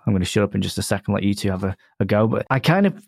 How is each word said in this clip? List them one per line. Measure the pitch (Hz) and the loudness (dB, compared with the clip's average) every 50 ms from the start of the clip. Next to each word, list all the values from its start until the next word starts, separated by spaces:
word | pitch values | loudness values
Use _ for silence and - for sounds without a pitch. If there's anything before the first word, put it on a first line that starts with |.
| _ | _
I'm | - 101 | 0 0
gonna | 92 90 | 0 0
shut | 90 - 110 104 | 0 0 0 0
up | 98 - | 0 0
in | 98 | -2
just | 95 95 - | -4 -2 -4
a | - 98 | -6 -4
second, | - 107 95 - - 101 | -2 -4 -4 -2 -2 -2
let | 98 95 | 0 0
you | 101 101 | 0 0
two | 101 - 101 | 0 -2 -2
have | 95 92 98 | -2 -2 -4
a, | 95 92 - _ _ _ - | -4 -6 -6 _ _ _ -4
a | 101 | -2
go. | 95 104 104 110 | 0 2 2 2
But | 113 120 110 - - | 2 0 -2 -2 -2
I | 131 131 | -2 0
kind | - - 165 196 202 | 2 2 2 4 2
of, | 196 - - - | 2 0 -4 -12